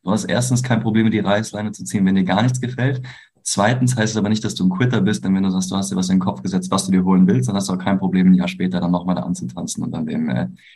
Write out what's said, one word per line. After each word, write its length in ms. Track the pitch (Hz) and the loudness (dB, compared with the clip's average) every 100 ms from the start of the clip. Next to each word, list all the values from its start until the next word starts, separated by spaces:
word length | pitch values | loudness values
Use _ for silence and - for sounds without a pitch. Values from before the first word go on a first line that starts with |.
du 60 | - | -2
hast 140 | 110 | -2
erstens 380 | - - 123 123 | 0 -2 0 0
kein 180 | - 113 | 2 0
Problem, 300 | 110 110 110 | 2 2 2
die 80 | 104 | 2
Reißleine 540 | 95 104 107 104 104 | 0 0 -2 -6 -8
zu 120 | 104 | -8
ziehen, 220 | - 107 95 | -4 0 2
wenn 80 | |
dir 100 | 95 | 2
gar 180 | 92 95 | 2 2
nichts 180 | 123 127 | 2 0
gefällt. 420 | 123 - 131 131 - - - _ | -6 -2 -2 -2 -8 -18 -20 _
Zweitens 540 | - 101 104 123 127 127 | -6 0 2 2 0 2
heißt 160 | 107 | 0
es 40 | 107 | 0
aber 120 | 101 | 0
nicht, 140 | 107 | 0
dass 120 | 107 - | -2 0
du 80 | |
ein 60 | 92 | 0
Quitter 300 | - 127 117 | 2 0 2
bist, 220 | 95 101 | 2 0
denn 100 | 95 | 0
wenn 100 | 95 | 0
du 60 | 95 | 0
sagst, 200 | 92 92 | -2 -2
du 60 | 95 | -4
hast 160 | 98 | -2
dir 40 | 92 | -2
was 120 | 92 | 2
in 80 | 95 | 2
den 40 | |
Kopf 220 | 92 - | 0 -4
gesetzt, 280 | 92 92 - | -4 -4 0
was 140 | 95 - | -2 2
du 60 | |
dir 120 | 95 | 2
holen 240 | 92 92 92 | 4 4 4
willst, 200 | 120 123 | 4 0
dann 60 | |
hast 140 | 98 98 | -2 -2
du 60 | |
auch 40 | 92 | -2
kein 200 | 98 95 | 0 0
Problem, 300 | 95 92 92 | 2 4 6
ein 60 | |
Jahr 140 | 90 87 | 4 2
später 320 | - 90 90 | -4 -4 -2
dann 100 | 87 | -2
nochmal 240 | 90 90 | -2 -2
da 80 | 90 | -4
anzutanzen 640 | 85 - - - - - | -4 -6 -8 -10 -8 -6
und 80 | - | -6
dann 120 | - | -6
den, 240 | 78 - 80 | -4 -4 -2
äh, 200 | 62 - - - | -2 -4 -8 -20